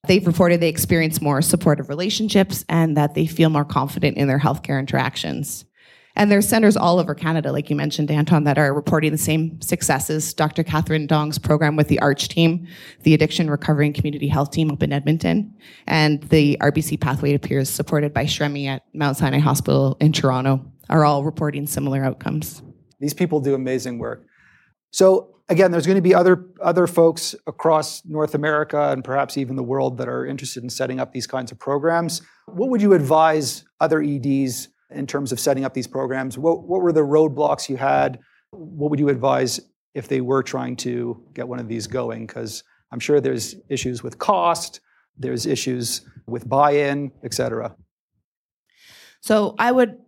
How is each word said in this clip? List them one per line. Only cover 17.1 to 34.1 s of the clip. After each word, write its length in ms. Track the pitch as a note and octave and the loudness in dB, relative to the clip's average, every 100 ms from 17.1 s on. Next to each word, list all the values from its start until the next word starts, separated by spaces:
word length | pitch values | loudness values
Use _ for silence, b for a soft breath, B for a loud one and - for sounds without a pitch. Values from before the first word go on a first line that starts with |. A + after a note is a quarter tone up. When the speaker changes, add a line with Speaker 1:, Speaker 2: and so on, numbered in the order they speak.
| C#3 C#3+ | -2 0
Speaker 1:
to 60 | C#3+ | -2
Peers 300 | - C#3 C3+ | 0 -2 -2
supported 460 | - - D3+ D3 | -4 -2 -2 0
by 100 | D3 | -2
Shremi 440 | C#3+ - D3 C#3+ C#3 | -2 -2 -4 -4 -6
at 160 | C3+ _ | -8 _
Mount 240 | D3+ D3 C3+ | -4 -2 0
Sinai 220 | C#3+ C3+ | 0 2
Hospital 580 | D3+ D3 - C#3 C3+ C3+ | 2 0 2 2 2 4
in 120 | D#3 | 2
Toronto 520 | D3+ C3+ B2+ C3+ C3+ - _ - | 4 2 2 0 0 -4 _ 0
are 160 | D#3+ | 4
all 200 | D3 C#3+ | 4 2
reporting 420 | D3 D#3 D3+ C#3+ D3 | -2 -2 -4 -4 -6
similar 360 | - C#3 C3+ | -4 -2 -2
outcomes. 580 | C3 - - D3+ D3+ - - - _ _ | -2 -4 -6 -6 -6 -14 -20 -20 _ _
Speaker 2:
These 140 | C#3+ | -8
people 260 | C#3+ F3+ D#3 | -2 -2 0
do 140 | C#3 | 0
amazing 440 | C#3 C3 C3 B2+ A#2+ | -2 -2 -4 -4 -8
work. 260 | A#2 A#2 _ b b b b _ _ | -10 -10 _ b b b b _ _
So 420 | - F#3+ F#3+ - _ - | 4 6 6 0 _ -2
again, 240 | E3+ F#3+ | 4 4
there's 160 | E3+ D#3+ | 4 2
gonna 120 | F#3+ | 2
be 140 | F3+ | 6
other, 320 | F3+ F#3 F3+ F3+ - | 6 6 4 0 -4
other 240 | E3+ F3 F3 | 0 2 2
folks 480 | F3 E3 E3 - - - | 4 4 4 -8 -10 -14
across 560 | - E3 D#3 D3+ - | -4 2 2 0 -10
North 320 | - D3+ D3+ D3+ | -10 -4 -2 -2
America 560 | D3+ D3+ D3+ D3 D3 | 0 -2 -2 0 0
and 100 | C3+ | -2
perhaps 340 | B2+ C3+ C#3 - | -2 -2 -2 -4
even 200 | B2+ C3+ | -6 -6
the 80 | |
world 340 | B2 C3+ C3 B2+ | -4 -2 -2 -4
that 100 | B2 | -6
are 160 | B2+ | -6
interested 380 | C3 C#3 C3 B2+ | -8 -8 -10 -10
in 80 | B2 | -12
setting 300 | - B2+ C3 | -6 -6 -4
up 120 | C3 | -8
these 140 | B2+ A#2 | -8 -8
kinds 240 | C3 B2 | -8 -8
of 80 | A#2 | -12
programs. 640 | - C#3+ D#3 E3+ E3+ - b b - | -4 -2 0 0 -2 -6 b b -16
What 220 | F3 C4 | -6 -2
would 120 | B3 | 2
you 120 | G3+ | 6
advise 720 | F#3 C3+ D#3 D#3+ D#3 C3 - _ _ | 6 6 4 4 2 -2 -8 _ _
other 200 | D#3 D#3 | 0 2
E 200 | D3 | 0